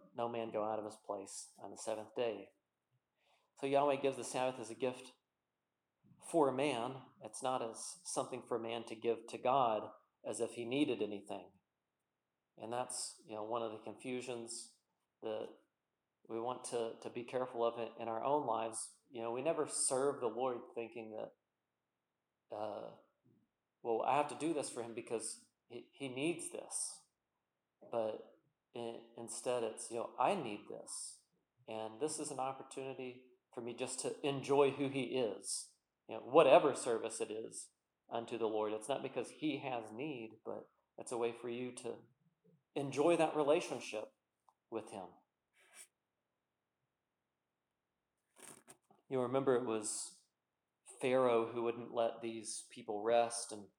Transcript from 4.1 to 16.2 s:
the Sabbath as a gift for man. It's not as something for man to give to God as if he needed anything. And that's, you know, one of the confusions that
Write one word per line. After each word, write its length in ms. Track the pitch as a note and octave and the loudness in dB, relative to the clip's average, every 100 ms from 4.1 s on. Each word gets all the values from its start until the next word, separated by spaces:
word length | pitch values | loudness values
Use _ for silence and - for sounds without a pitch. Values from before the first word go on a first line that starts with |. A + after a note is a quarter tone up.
| B2 | 0
the 80 | |
Sabbath 340 | A2+ C3 B2+ B2+ | -2 0 0 0
as 120 | A2 | -6
a 40 | |
gift 380 | A2+ B2+ B2 - - _ _ _ _ _ _ _ _ - - - | -2 -2 -2 -10 -20 _ _ _ _ _ _ _ _ -20 -20 0
for 200 | E3 C#3 | 4 6
man. 440 | B2+ D3 B2 A#2+ C3+ - - | 4 2 0 -2 -6 -12 -14
It's 200 | A#2 - | -14 -6
not 180 | C3 B2+ | -2 -2
as 380 | A#2 A2 - - | -2 -6 -10 -12
something 380 | - - B2+ B2+ - | -6 -4 -2 -4 -4
for 100 | A#2+ | -4
man 260 | A2+ A#2 | -2 -4
to 100 | A2+ | -6
give 320 | A2+ A#2 A2+ - | -2 0 0 -2
to 80 | A#2 | -2
God 540 | B2 C#3 A#2+ G#2+ F2 - _ _ | 4 6 6 2 -2 -10 _ _
as 160 | B2+ A2 | -6 -2
if 120 | A2+ | -2
he 120 | - | -2
needed 380 | A#2 C3+ D3 A2+ | 0 2 4 2
anything. 480 | G#2 G2+ F#2+ G2 F2 - _ _ _ _ _ _ _ _ _ - | -2 -4 -8 -10 -12 -20 _ _ _ _ _ _ _ _ _ -12
And 160 | A2 | -4
that's, 480 | A#2+ B2 - - - F#3 | -2 -2 -4 -8 -10 -8
you 80 | |
know, 100 | A2 | -6
one 180 | G#2+ A#2 | -2 -2
of 100 | A2+ | -2
the 120 | G#2+ | -6
confusions 880 | A2+ G#2 C3 B2+ B2 A#2+ A#2 - - _ _ _ _ _ | -10 -10 -6 -4 -4 -6 -8 -10 -12 _ _ _ _ _
that 260 | A2 A2 - - _ _ _ _ _ _ | -4 -4 -6 -10 _ _ _ _ _ _